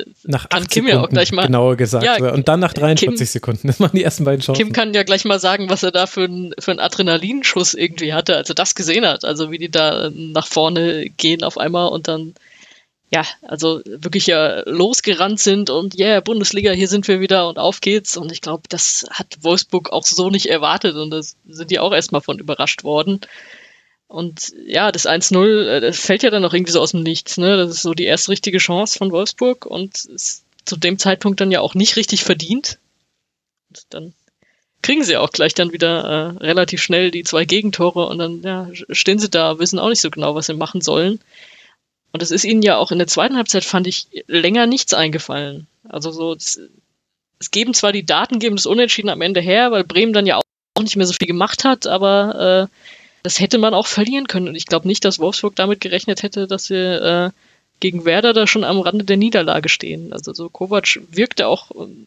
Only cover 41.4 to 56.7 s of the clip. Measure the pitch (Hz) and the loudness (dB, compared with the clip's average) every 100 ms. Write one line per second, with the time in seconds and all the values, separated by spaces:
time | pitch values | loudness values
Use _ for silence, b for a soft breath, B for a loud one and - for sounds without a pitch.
41.4 | B B B B _ _ _ 156 170 196 | B B B B _ _ _ -8 -2 0
42.4 | 196 220 208 135 - 175 175 - 185 262 | 2 4 4 4 2 0 0 0 0 0
43.4 | 226 196 - 185 185 - - - - 165 | 0 0 0 0 0 -4 -8 -14 -2 0
44.4 | 175 220 233 269 - - 160 156 - 139 | 2 4 4 2 0 0 0 -2 -6 -6
45.4 | 143 143 156 _ 220 151 156 160 165 160 | -6 -10 -16 _ -14 -10 -8 -6 -6 -6
46.4 | - - - _ _ _ _ _ _ _ | -6 -8 -10 _ _ _ _ _ _ _
47.4 | - 208 226 240 202 196 170 156 220 240 | -4 -2 0 2 2 0 0 0 2 0
48.4 | 233 202 - 220 240 233 208 175 170 190 | 0 0 2 2 2 2 -2 -2 0 0
49.4 | 175 202 247 220 160 175 226 208 196 113 | 2 2 4 2 0 2 2 4 4 2
50.4 | - _ _ - 214 202 185 180 180 175 | 0 _ _ -4 -2 0 0 0 -2 0
51.4 | 208 - 269 254 - 277 294 202 202 - | -2 0 0 0 0 2 4 4 2 0
52.4 | 185 185 196 B B B B B 175 - | 4 4 2 B B B B B -6 0
53.4 | 190 240 220 196 226 - 214 277 277 185 | 2 4 4 2 0 0 0 0 -2 -4
54.4 | 180 160 - 165 180 208 196 185 160 202 | -4 -6 -4 -2 0 0 0 0 -2 -2
55.4 | 208 - 190 202 185 180 - 190 208 208 | -4 -2 0 -2 -2 -4 -2 -4 -4 -6
56.4 | 190 190 - | -4 -6 -4